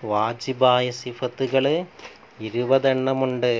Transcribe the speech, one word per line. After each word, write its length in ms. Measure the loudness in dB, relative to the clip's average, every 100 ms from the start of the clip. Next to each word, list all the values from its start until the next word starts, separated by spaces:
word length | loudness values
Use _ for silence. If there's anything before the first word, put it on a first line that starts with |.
| -2
വാജിബായ 720 | -2 -2 -4 -8 2 4 4 0 -6
സിഫത്തുകൾ 640 | -12 -8 -8 -4 0 2 2 0 -4 -14 -20 -20 -20 -12 -8
ഇരുപതെണ്ണമുണ്ട് 1040 | -4 2 2 4 0 0 0 -2 0 0